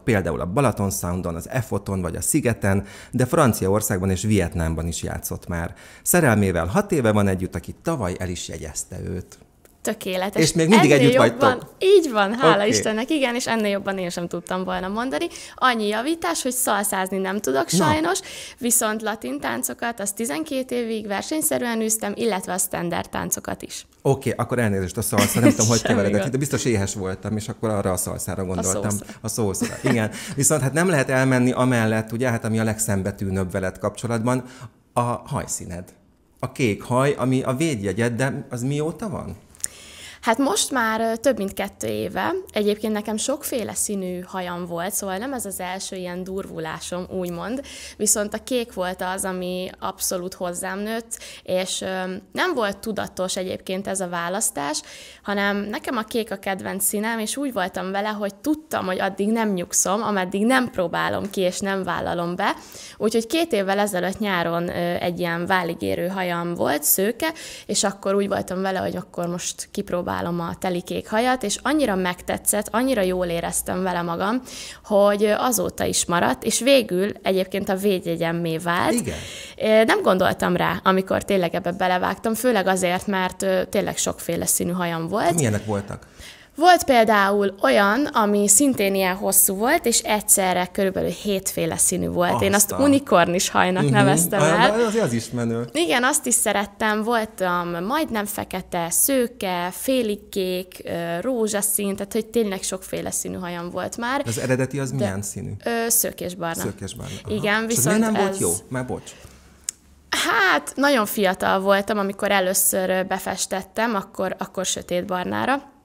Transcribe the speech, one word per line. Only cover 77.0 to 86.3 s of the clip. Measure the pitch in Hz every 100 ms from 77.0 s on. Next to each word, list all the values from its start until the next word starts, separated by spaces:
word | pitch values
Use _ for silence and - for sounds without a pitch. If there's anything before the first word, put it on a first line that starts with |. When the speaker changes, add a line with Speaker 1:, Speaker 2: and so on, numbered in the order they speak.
| 202 -
Speaker 2:
egyébként | - 190 185 196 196
a | 190
védjegyemmé | 202 185 175 165 165 170 170 160
vált. | 175 175 220
Speaker 1:
Igen. | 240 170 - - - - -
Speaker 2:
Ö, | 214 220
nem | 226 403
gondoltam | 311 185 185 196 190 170
rá, | 165 170
amikor | 190 190 190 190
tényleg | - 202 170 175
ebbe | 175
belevágtam, | 180 185 180 185 190 233
főleg | 220 254 214 185
azért, | 185 180 180 -
mert, | 190 185 -
ö, | 190 185 -
tényleg | 208 175 165
sokféle | - - - 170 175
színű | - 180
hajam | 180 170 165 165
volt. | 202 - 170
Speaker 1:
Milyenek | 123 104 104
voltak? | 101 98 - - - -